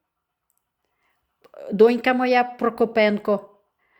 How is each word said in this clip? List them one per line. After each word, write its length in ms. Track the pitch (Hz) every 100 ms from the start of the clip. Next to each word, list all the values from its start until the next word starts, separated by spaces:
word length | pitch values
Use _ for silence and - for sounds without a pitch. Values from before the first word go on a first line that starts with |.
| _ _ _ _ _ _ _ _ _ _ _ _ _ _ _ - -
донька 400 | 202 226 240 254
моя 300 | 247 254 247
Прокопенко 1080 | 247 247 233 226 226 226 214 208 - 202 - _ _ _ _